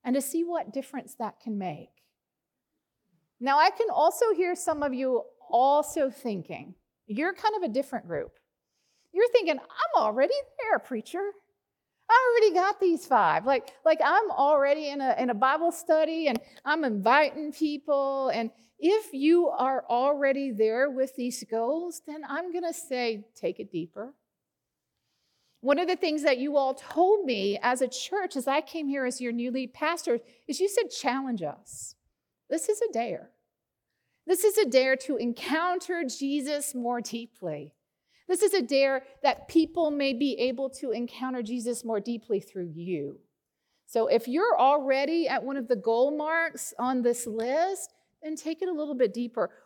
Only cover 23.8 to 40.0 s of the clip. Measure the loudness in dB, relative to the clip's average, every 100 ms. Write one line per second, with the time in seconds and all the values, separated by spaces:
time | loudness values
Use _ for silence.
23.8 | -8 -10 -14 -16 _ _ _ _ _ _
24.8 | _ _ _ _ _ _ _ _ 0 2
25.8 | 2 0 0 0 0 0 0 0 0 -2
26.8 | -4 2 4 4 2 -2 -2 0 0 0
27.8 | -2 -4 -6 -4 -4 -4 -2 -2 -2 -8
28.8 | -4 -4 -4 -4 -6 -4 -4 -4 -6 -4
29.8 | -4 -4 -2 -2 -4 _ -10 -2 0 0
30.8 | -2 -4 -2 -2 -4 -6 -6 -10 -16 -18
31.8 | -18 -20 _ _ _ _ -4 -4 0 0
32.8 | 0 -2 -4 -6 -12 _ _ _ _ _
33.8 | _ _ _ _ -2 2 4 4 4 4
34.8 | 4 0 -2 -4 -2 -4 -4 -2 0 -2
35.8 | -4 -4 -4 -4 -4 -2 -2 -4 -4 -6
36.8 | -4 -4 -6 -10 -12 -10 -8 -8 -12 _
37.8 | _ _ _ _ -4 2 2 2 2 2
38.8 | 2 0 -6 -2 -2 -2 0 2 2 0
39.8 | 0 0